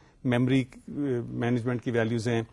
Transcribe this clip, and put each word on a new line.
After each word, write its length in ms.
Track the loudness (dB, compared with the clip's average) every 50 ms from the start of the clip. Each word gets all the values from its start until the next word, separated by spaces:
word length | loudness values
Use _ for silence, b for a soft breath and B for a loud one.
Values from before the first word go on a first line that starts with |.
| b b b b -2
میموری، 380 | 0 2 2 2 4 4 2 2 0 -8 -16 -16 -12
مینجمنٹ 920 | -8 -6 -4 -2 -2 -4 -4 -6 -4 -2 0 0 0 0 0 -2 -4 -2 -2
کی 60 | 0
ویلیوز 360 | 2 2 2 2 0 0 0 0
ہیں، 140 | 0 0 -2 -4